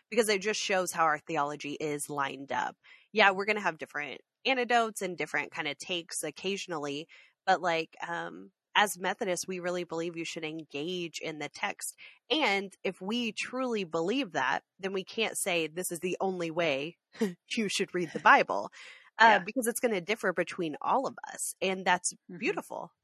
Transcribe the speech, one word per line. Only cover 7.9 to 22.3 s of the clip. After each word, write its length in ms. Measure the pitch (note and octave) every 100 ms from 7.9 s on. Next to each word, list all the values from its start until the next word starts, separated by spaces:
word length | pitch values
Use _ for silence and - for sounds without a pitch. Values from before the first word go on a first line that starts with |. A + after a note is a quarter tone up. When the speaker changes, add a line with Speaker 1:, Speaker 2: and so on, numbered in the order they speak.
| - E3+
Speaker 1:
um, 460 | E3+ E3+ E3+ F#3+ _ _ F#3+
as 200 | G#3 F3
Methodists, 500 | F#3 G#3 G3+ F3 -
we 100 | F#3
really 240 | F3 F3+
believe 340 | F3 E3 E3+ E3
you 80 |
should 200 | D#3+ E3+
engage 720 | D#3+ D#3+ D3+ C#3+ D#3+ F3+ E3+ -
in 200 | D#3+ D3+
the 80 | D3
text. 480 | - G3+ F#3 - - - - -
And 420 | D#4 B3 G3 G3 -
if 160 | F#3+ F3+
we 320 | F#3 A#3+ A#3
truly 500 | - - B3+ B3+ A3
believe 500 | F3 E3 E3+ C4 A3
that, 300 | D#3 B2+ - - -
then 140 | F#3+
we 100 | F#3+
can't 340 | F#3 - G#3+ -
say, 300 | G3+ F3 D#3
"This 240 | D#3+ F#3
is 80 | F3
the 180 | F#3 -
only 320 | F#3+ F#3 E3+
way 440 | D#3+ E3 C3+ D3+ - _
<laughs> 260 | - G#3 F3 -
you 200 | - G3+
should 240 | - G3
read 200 | F3+ D#3+
the 80 | D#3+
Bible," 500 | F#3+ C4 F3+ F#2+ - - - - - -
uh, 60 |
Speaker 2:
Yeah. 140 | A3+ G3+
Speaker 1:
because 220 | F3+ C4 A3+
it's 140 | A3
gonna 200 | A3 G3+
differ 320 | E3+ A3 G3+
between 440 | F3 E3+ - E3 C#3+
all 260 | - A3 A3+
of 80 | - -
us. 240 | - - -
And 240 | F#3 F#3+
that's 280 | F#3 F3+ - - -